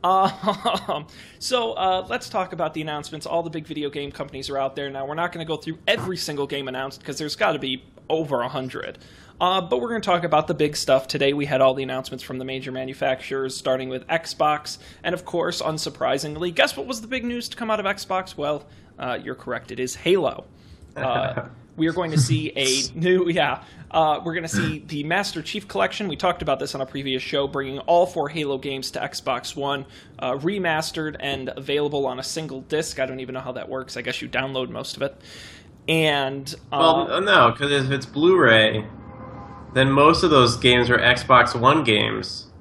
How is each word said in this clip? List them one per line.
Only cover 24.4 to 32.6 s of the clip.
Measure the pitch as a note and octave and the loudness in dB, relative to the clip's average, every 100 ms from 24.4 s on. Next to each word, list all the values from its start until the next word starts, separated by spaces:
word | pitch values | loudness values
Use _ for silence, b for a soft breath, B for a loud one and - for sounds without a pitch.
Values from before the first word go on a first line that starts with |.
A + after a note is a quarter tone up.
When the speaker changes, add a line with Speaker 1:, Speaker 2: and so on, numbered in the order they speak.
| E3 | -2
Speaker 1:
see | G3+ - D#3 D3+ | -2 -2 -4 -8
the | D3+ | -6
Master | D3 F3+ G3 E3 | 0 0 0 -6
Chief | D3+ G#3 - | -6 -8 -6
Collection. | G3 F#3+ - G3+ | 0 0 0 -6
We | D3 | 0
talked | F#3 E3+ | 0 0
about | D3+ C3+ | -2 -2
this | C#3 | -2
on | C#3 | -6
a | - | -6
previous | C#3+ C#3 B2+ | -6 -4 -4
show, | - D3 C#3 | -2 -2 -2
bringing | C#3 C3+ C#3 | -4 -6 -6
all | - F3 F3+ | 4 4 4
four | F3 C#3+ | 0 -2
Halo | D#3 C#3+ C3+ | -2 -2 -2
games | C#3 C3+ B2+ | -4 -6 -6
to | - | -6
Xbox | C#3 - - B2 - | -6 -4 -4 -4 -4
One, | - C#3 C#3 C3+ B B - | -6 -2 -2 -6 B B -8
uh, | C3 | -4
remastered | C3+ D#3 G3+ F3 D#3 D#3 E3 D#3 - | -2 -2 0 0 0 -2 -4 -6 -6
and | C#3 C3+ B2+ - | -6 -4 -6 -8
available | C3+ C#3+ D3 C#3+ C3+ | -2 0 2 0 -2
on | B2 | -4
a | |
single | B2+ E3+ D#3 C3+ | -6 -8 -8 -10